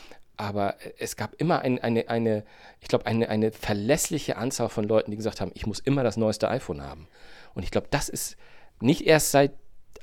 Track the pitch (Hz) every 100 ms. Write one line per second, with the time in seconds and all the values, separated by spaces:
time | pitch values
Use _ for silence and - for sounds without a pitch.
0 | - - - - 104 101 98 - - -
1 | 117 - 107 - 156 156 135 123 117 113
2 | - 117 113 107 - - - - - 123
3 | - 113 117 107 110 - - 104 107 156
4 | - 156 - - 120 - 113 - 107 110
5 | - 107 110 - 92 - 110 98 - 139
6 | 120 113 110 104 101 120 - 73 69 78
7 | 76 - - - - - - 107 - 143
8 | - - - - - - - - 113 170
9 | - 156 - 139 143 - - - - -